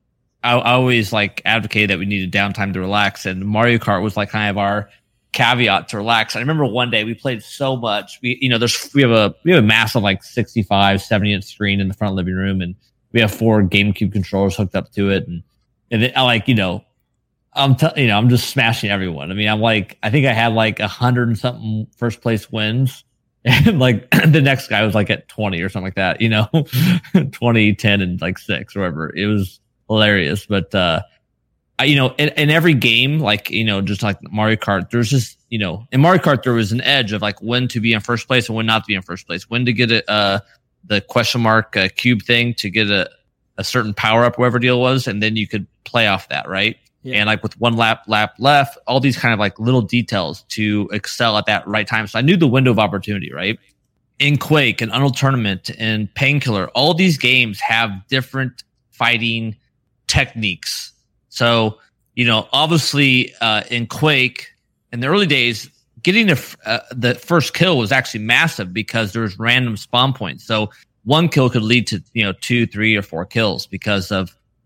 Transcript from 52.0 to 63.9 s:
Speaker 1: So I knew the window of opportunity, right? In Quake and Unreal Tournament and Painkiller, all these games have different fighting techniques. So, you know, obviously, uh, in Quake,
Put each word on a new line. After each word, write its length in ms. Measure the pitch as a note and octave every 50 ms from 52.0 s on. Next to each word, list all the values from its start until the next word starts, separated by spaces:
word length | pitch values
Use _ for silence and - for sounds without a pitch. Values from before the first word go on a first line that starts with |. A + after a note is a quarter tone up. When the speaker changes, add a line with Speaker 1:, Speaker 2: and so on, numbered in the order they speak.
| A2
Speaker 1:
So 140 | G#2 - A2
I 20 |
knew 160 | B2+ D3 G3 F3+
the 100 | E3 C3+
window 220 | A#2 C3+ C3 C3
of 80 | A2+ G#2
opportunity, 560 | G#2+ F#2+ F2+ F#2+ - - G#2 G2 - - C2
right? 240 | D2 F2+ G2+ A2+ - _ _ _ _ _ _ _ _ _ _ _ -
In 180 | C#3 C#3+ D3 -
Quake 440 | - - D3+ D3+ C#3 A#2 G2+ -
and 100 | A#2 A2
Unreal 180 | G2+ B2 C#3 C#3
Tournament 600 | B2 - C#3 C3+ C3+ B2 A2 G2+ F#2+ F#2+ - - - -
and 340 | A2+ A2 A2 G#2+ G#2+ F#2+ -
Painkiller, 560 | - C#3 C#3 C#3+ D3 - B2+ G#2+ G2 - - -
all 180 | A#2+ C#3 D#3+ F3
these 240 | D#3+ F#3+ F3+ D#3 B2+
games 420 | - B2 B2+ B2+ B2 A2+ G2+ -
have 300 | - - A2+ A2+ A#2 A2 G2 F#2+ F#2+ -
different 560 | C3+ C3+ C3 - - C3+ C3 B2 - - - _ _ _ _ _
fighting 640 | _ - A#2+ A#2 A#2+ A2+ A#2 A#2 A2+ A#2 A2+ A2 G#2 - _ _ _ _ _ _ _ _ _
techniques. 840 | - - C#3+ C3+ - - A2+ A2 G2 F2+ - - - - - - - - _ _ _ _ _ _ _ -
So, 460 | - B2 A#2 A#2 A#2 A2+ G#2+ G#2+ - _ _ _ _ _ _ _
you 120 | - B2
know, 240 | A#2 A2+ A2 G#2 -
obviously, 800 | - C3+ D3+ D#3 E3+ D#3+ - - - C#3+ C#3+ C3+ B2+ B2+ A#2 - - -
uh, 240 | A#2 A2+ G#2+ G#2+ - -
in 160 | A#2+ A#2+ A#2
Quake, 600 | A2